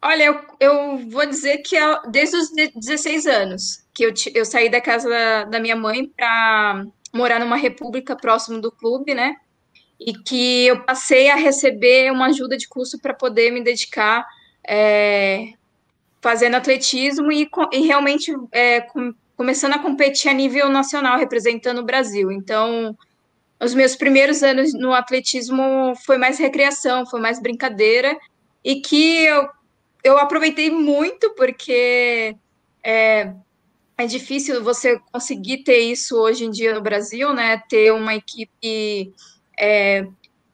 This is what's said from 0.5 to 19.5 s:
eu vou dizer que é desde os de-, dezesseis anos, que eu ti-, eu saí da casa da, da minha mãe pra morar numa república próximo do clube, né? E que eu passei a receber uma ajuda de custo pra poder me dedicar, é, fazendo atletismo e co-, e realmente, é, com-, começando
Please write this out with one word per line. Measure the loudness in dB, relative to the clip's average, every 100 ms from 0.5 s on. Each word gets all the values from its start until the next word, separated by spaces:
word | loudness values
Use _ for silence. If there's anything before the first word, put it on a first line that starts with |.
| 2
eu | 4 4 0 -6 -8
vou | -4 -4
dizer | -2 -2 -4
que | -2 0
é | 2 0 -2
desde | 0 0 0
os | -4
de-, | -2 -4 -4
dezesseis | -8 -6 -4 -4 0
anos, | 0 0 -6 -10 -10 _
que | -2 -2
eu |
ti-, | -2 -4
eu | -2 -2
saí | 0 2
da | 0
casa | 0 -2 0
da, | 0 0 0 -2
da | -6
minha | -4 -4
mãe | -2 -4 -6
pra | -4 -2 0 2 2 0 -2 -8 _ -12
morar | -2 0 0
numa | 0 -2
república | -2 -4 -10 -10 -8 -8
próximo | 0 0 0 -8
do | -8
clube, | -6 -4 -4 -4
né? | -2 -4 -6 _ _ _ _ _ _
E | -12
que | -10 -6 -2 0 2 2
eu | 2
passei | -2 -4 2 4 6
a | 4
receber | 2 2 0 2 4 6 4
uma | 2 0
ajuda | 0 -2 -6
de | -8
custo | -10 -10 -8
pra | -8
poder | -4 -2 2 0
me | 0
dedicar, | -2 -2 -6 -2 0 0 -2 -18 _ _ -4
é, | 2 4 4 2 2 0 -2 -6 -16 _ _ _ _ _ _
fazendo | 0 2 2 2
atletismo | 2 0 0 -2 -2 0 0
e | 0 -2
co-, | -2 -2
e | 0
realmente, | 2 2 2 -2 -4 -8 -6
é, | 0 2 2
com-, | -2 -8 -8 -10 _ _
começando | -4